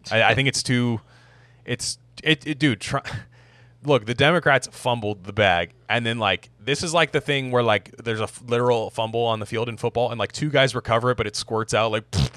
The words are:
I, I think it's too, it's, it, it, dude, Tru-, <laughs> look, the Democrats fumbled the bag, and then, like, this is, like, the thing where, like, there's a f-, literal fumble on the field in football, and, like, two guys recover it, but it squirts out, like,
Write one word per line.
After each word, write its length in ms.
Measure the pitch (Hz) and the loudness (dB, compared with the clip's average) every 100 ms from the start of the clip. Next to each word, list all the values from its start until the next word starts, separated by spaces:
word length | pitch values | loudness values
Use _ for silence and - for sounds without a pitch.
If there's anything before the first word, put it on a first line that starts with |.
| - | -2
I, 100 | 110 | 2
I 120 | 110 | 4
think 140 | 113 135 | 4 2
it's 140 | - | 0
too, 380 | - 123 123 113 - - _ - _ _ | 0 0 0 -2 -8 -20 _ -20 _ _
it's, 340 | - 123 - - _ - | -8 -8 -6 -10 _ -6
it, 240 | 151 156 151 | -2 0 -2
it, 120 | 139 | -2
dude, 220 | 147 110 | 0 0
Tru-, 200 | - 139 | -4 -6
<laughs> 300 | - - - _ _ _ - _ | -6 -12 -12 _ _ _ -20 _
look, 220 | 139 135 110 | 0 0 0
the 80 | |
Democrats 540 | 120 143 175 147 131 - | 2 4 4 4 2 0
fumbled 520 | - 127 120 104 101 | -6 -2 -2 -2 -6
the 80 | 98 | -6
bag, 400 | 101 101 87 87 - - | 2 4 4 0 -6 -4
and 160 | 117 113 | -2 -2
then, 120 | 117 | 0
like, 320 | 101 92 - _ | 0 0 -4 _
this 220 | 107 143 | -4 -4
is, 100 | 180 | 0
like, 180 | 165 156 | 0 2
the 80 | 147 | 0
thing 300 | - 139 127 | -2 -4 0
where, 120 | 123 | 0
like, 320 | 117 104 - - | 2 2 -2 -12
there's 180 | 117 110 | -6 -4
a 40 | |
f-, 180 | 107 - 120 | -6 -8 -2
literal 440 | 120 123 117 95 | 0 2 2 0
fumble 340 | - 113 117 | -4 -4 -2
on 160 | 117 110 | 0 -2
the 60 | 104 | -4
field 220 | 113 110 | -4 -4
in 80 | 113 | -4
football, 340 | 120 117 120 | -4 0 -2
and, 80 | 120 | -2
like, 140 | 101 | -4
two 180 | - 147 | -2 0
guys 240 | 139 135 | 4 2
recover 360 | 120 - 117 123 | 2 0 0 2
it, 60 | 120 | 0
but 100 | 104 | -2
it 100 | - | -4
squirts 380 | - 110 110 | -4 -4 0
out, 180 | 110 113 | 0 0
like, 120 | 107 - - 131 | -2 -4 -2 -2